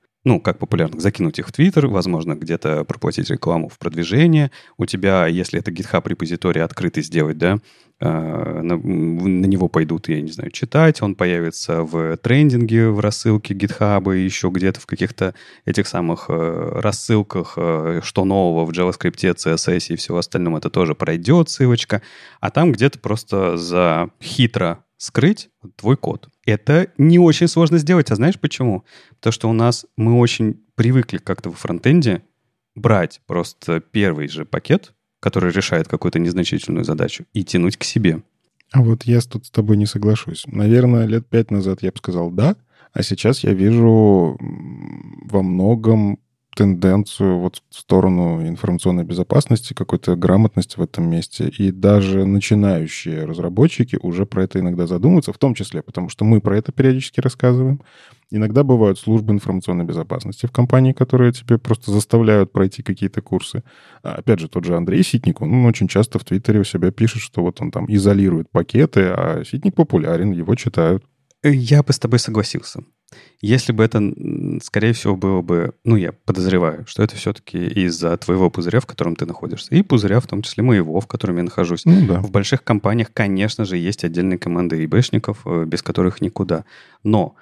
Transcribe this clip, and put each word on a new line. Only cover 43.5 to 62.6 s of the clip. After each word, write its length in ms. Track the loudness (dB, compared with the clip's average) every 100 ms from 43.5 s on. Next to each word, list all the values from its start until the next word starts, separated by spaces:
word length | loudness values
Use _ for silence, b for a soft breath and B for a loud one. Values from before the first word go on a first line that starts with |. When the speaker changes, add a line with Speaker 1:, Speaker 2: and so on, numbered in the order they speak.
Speaker 2:
вижу, 840 | 2 4 6 6 6 6 6 2 -2
м, 880 | -10 -12 -14 -14 -14 -16 -18 -20 -4
во 100 | -2
многом 800 | 0 2 2 2 4 4 2 -2 _ _ _ 0
тенденцию 840 | 2 4 2 2 0 0 0 2
вот 240 | -2 -6 -16
в 100 | -20
сторону 640 | 0 2 4 2 0 -2 -4
информационной 600 | -4 -4 -2 0 -2 -2
безопасности, 680 | -4 0 2 2 0 -2
какой-то 420 | -8 -4 -2 -2 0
грамотности 600 | 2 4 4 0 -4 -6
в 40 |
этом 280 | -6 -2 -2
месте. 380 | -2 -4 -6 -6
И 240 | -2 -2
даже 540 | 2 4 4 4 0 2
начинающие 1000 | 0 2 2 2 0 -4 -8 -8 -8 -8
разработчики 720 | -6 -4 2 2 2 -4 -4
уже 240 | -4 -4 -2
про 180 | -2
это 160 | -2 -2
иногда 260 | -2 -2 -2
задумываются, 460 | 2 4 4 2
в 40 | -2
том 160 | -2 -2
числе, 260 | -6 -10
потому 280 | -10 -8 -10
что 160 | 0 4
мы 160 | 4
про 160 | 4 -2
это 140 | -2
периодически 480 | 0 0 0 -4 -4
рассказываем. 600 | -4 0 0 2 0 -2 b b b b _
Иногда 320 | -2 0 2
бывают 360 | 4 4 4 2
службы 340 | 0 0 2
информационной 520 | 0 0 -4 -2 -4 -2
безопасности 600 | -6 -6 -8 -8 -8 -4
в 60 |
компании, 400 | 0 4 4 4
которые 380 | 2 2 4 4
тебе 260 | 2 0 0
просто 320 | 2 -2 0
заставляют 600 | 0 2 2 4 4 2
пройти 320 | 2